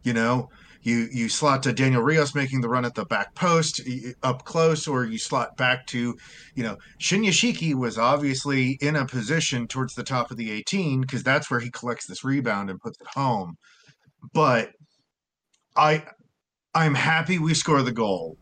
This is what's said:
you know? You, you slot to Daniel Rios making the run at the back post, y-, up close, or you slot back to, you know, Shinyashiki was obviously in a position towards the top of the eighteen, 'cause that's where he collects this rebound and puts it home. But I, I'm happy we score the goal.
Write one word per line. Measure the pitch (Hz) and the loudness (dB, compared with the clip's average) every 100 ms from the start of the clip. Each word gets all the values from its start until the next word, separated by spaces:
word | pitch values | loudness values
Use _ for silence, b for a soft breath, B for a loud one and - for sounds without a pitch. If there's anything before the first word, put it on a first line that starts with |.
you | 123 | -2
know? | 113 117 127 - B B B 117 | 0 2 0 -2 B B B -2
You, | 117 117 | 0 0
you | 123 113 | -2 -2
slot | - 147 135 | 0 2 2
to | 135 | 0
Daniel | 117 135 127 | 2 4 4
Rios | 120 160 143 | 4 2 2
making | 143 135 135 | 0 -2 -2
the | 120 | 0
run | 127 | 0
at | 123 | -2
the | 113 98 | -4 -4
back | 107 101 | -4 -4
post, | - 180 165 156 - 131 | -2 2 2 2 -4 -8
y-, | 127 123 - | -8 -10 -4
up | 135 131 | -2 -2
close, | - 165 165 151 - | -4 2 2 2 -2
or | 131 120 | -2 -2
you | 220 | -4
slot | - 139 117 - | -2 -2 -2 0
back | 127 127 - | 0 0 -4
to, | 123 120 120 B B B | -4 -4 -6 B B B
you | - | -6
know, | 113 101 B B | -6 -6 B B
Shinyashiki | - 185 214 170 240 151 165 | 0 2 2 2 0 0 -2
was | 135 120 104 | 0 -2 0
obviously | 120 147 143 131 143 135 131 135 | 2 2 0 -2 0 0 0 0
in | 143 | 0
a | 151 127 | 0 -2
position | 131 107 160 - 123 117 | -4 -2 0 0 -2 -4
towards | 135 127 | -4 -6
the | - | -6
top | 113 131 117 | -4 -2 -4
of | 110 | -6
the | 113 | -6
eighteen, | 107 - 196 165 131 | -6 -4 -2 0 0
'cause | 131 131 | -2 -2
that's | 131 143 156 | 2 0 2
where | 123 | -4
he | 120 | -4
collects | - 120 117 - | -8 -8 -8 -8
this | - | -8
rebound | 131 139 120 101 98 | -2 -2 0 -2 -4
and | 92 | -8
puts | 117 - | -12 -14
it | - | -10
home. | 135 135 110 87 82 b b b b b _ - | -2 0 0 -4 -12 b b b b b _ -4
But | - 151 120 110 _ _ _ _ _ _ _ _ _ _ | 2 4 4 0 _ _ _ _ _ _ _ _ _ _
I, | - 151 160 - - _ _ _ _ _ | 2 4 4 -2 -20 _ _ _ _ _
I'm | 165 160 | 2 4
happy | 135 135 160 160 185 | 4 2 2 2 0
we | 156 | 2
score | 156 - 143 | 0 4 2
the | 127 | 2
goal. | 117 107 92 82 80 | 0 0 0 -4 -12